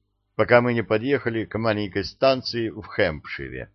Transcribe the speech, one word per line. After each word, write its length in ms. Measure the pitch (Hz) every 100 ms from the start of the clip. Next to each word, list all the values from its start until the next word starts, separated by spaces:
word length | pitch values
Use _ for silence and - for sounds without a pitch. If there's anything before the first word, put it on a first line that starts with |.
| _ _ _ -
пока 260 | 107 120
мы 120 | 123
не 100 | 117
подъехали 640 | 95 110 123 139 117 113 104
к 120 | -
маленькой 460 | 113 104 104 101
станции 680 | 92 - 135 131 - 120 113
в 140 | 92
Хэмпшире. 880 | - - 95 76 - - 65 64 60